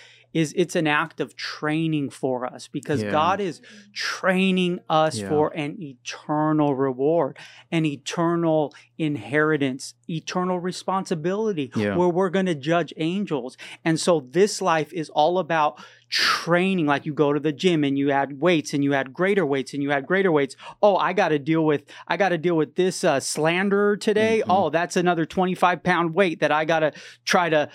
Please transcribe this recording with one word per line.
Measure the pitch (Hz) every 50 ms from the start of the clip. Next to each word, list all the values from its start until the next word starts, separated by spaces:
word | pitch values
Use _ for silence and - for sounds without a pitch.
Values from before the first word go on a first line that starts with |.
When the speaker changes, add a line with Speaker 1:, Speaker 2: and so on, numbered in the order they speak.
| - - - - _ _
Speaker 1:
is | - 160 160 143 -
it's | - 175 160 -
an | 185 160
act | 151 147 151 165 156 - -
of | 151 135 -
training | - - - - - - 151 151 160 165 160 156 151 139 131
for | - - - 135 127 123 123
us | 127 - 123 - -
because | - 147 120 - 113 107
Speaker 2:
Yeah. | 107 104
Speaker 1:
God | 101 151 156 175 190 202
is | 208 180 143 - - - - - - - -
training | - - - - - - 185 185 185 190 190 185 185 180 175 180 180 - -
us | 165 156 156 160 151 113
Speaker 2:
Yeah. | 101 95
Speaker 1:
for | 156 151 151 - -
an | 151 147 147 175 -
eternal | 175 143 131 - _ - - - - - 151 151 151 156 156 151 151 143 139
reward, | 127 139 135 127 123 135 147 165 170 151 131 147 - - - - - - _
an | - 165 160
eternal | 156 139 - - - - - 170 165 170 170 170 165 156 156 151 135 - - - _ _ -
inheritance, | 165 151 147 135 117 117 131 151 151 156 156 147 143 135 127 139 - - - _ _ -
eternal | 175 160 - - - 185 180 185 180 180
responsibility | 170 185 175 - - - 185 190 190 - 190 160 147 175 190 208 226 220 208 151 139 120 -
Speaker 2:
Yeah. | 214 107 104 190
Speaker 1:
where | 175 180 180
we're | 170 175 196 185
gonna | 156 196 190 185 170
judge | 143 127 151 165 175 165 139 - -
angels. | 160 160 175 202 208 160 160 135 117 131 - - - - - - -
And | 165 160 151
so | - - 175 156 135 123
this | - 170 196 214 - -
life | 196 185 165 160 151 - -
is | 180 156 -
all | - 151 151 160 180 185
about | 180 139 170 160 151 151 - - - - - - _ _
training, | - - - 175 170 - - 170 170 175 180 190 190 185 160 147
like | 143 139 131
you | 156 147
go | 131 151 143 147
to | 151
the | 139 156
gym | 151 127 - 185 175 156 147
and | 139 139 139
you | 139 143
add | 139 135 139 135 147 135
weights | 143 175 180 156 139 - -
and | 143 143
you | 139 143
add | 135 135 131 127
greater | 120 175 190 208 196 175
weights | 139 139 135 127 - -
and | 139 143
you | 139
add | 147 139 139 -
greater | 180 190 190 190
weights. | 160 147 139 135 - - - - - -
Oh, | - 208 196
I | 160 151 160 185
gotta | 196 196 165 156 147
deal | 135 135 160 165 160
with, | 156 151 139 - - - - - -
I | 170 175
gotta | 202 185 175 165
deal | 147 175 175 160
with | 151 131 -
this, | - 180 185 170 - -
uh, | 175 147 135
slanderer | 123 - - - 147 160 170 180 196 202 196 202 208 208 208
today. | 202 - 220 208 214 220 220 226 226
Speaker 2:
Mm-hmm. | 196 -
Speaker 1:
Oh, | 175 196 190 156
that's | 139 165 175 175 - 190
another | 175 180 175 165 165
twenty-five | 151 - 190 185 180 180 170 - 180 180 175 -
pound | 175 180 165 170 170 160
weight | 170 202 180 156 -
that | 170 147
I | 147 151 160
gotta | 156 165 160 156 147 - - - - - - _
try | - - 190 175 165
to, | 156 151 147 - -